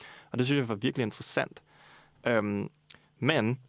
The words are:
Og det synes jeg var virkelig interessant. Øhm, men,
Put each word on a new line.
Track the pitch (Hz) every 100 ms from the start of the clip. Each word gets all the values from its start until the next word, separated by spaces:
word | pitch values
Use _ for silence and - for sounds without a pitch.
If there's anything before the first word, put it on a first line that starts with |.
| - - -
Og | 120
det | 127
synes | 143
jeg | 117
var |
virkelig | 101 123 135
interessant. | 110 - - 147 - - - - - - - _ 123
Øhm, | 113 104 101 104 - - - _ _
men, | 131 156 110 131